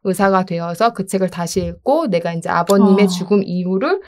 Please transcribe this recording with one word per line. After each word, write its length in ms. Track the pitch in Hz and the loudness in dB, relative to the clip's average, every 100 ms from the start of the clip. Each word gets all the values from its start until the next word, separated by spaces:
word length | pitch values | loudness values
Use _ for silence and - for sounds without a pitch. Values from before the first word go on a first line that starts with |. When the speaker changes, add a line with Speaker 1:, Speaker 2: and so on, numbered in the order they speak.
Speaker 1:
의사가 400 | 196 185 196 185 | -6 0 2 2
되어서 480 | 185 170 170 170 226 | 0 -4 -6 0 -2
그 140 | 233 190 | 0 -6
책을 240 | 190 185 | -2 -2
다시 320 | 175 170 190 | -4 -6 -4
읽고 460 | 175 - 254 311 302 | -6 -4 -2 0 0
내가 260 | 170 170 | -2 -2
이제 160 | 165 - | -6 -2
아버님의 560 | 170 170 202 196 196 196 | -2 2 4 6 6 4
Speaker 2:
어. 20 | |
Speaker 1:
죽음 340 | 180 170 208 | 0 0 0
이후를 580 | - 180 180 190 285 392 | 0 -4 -2 -2 0 -2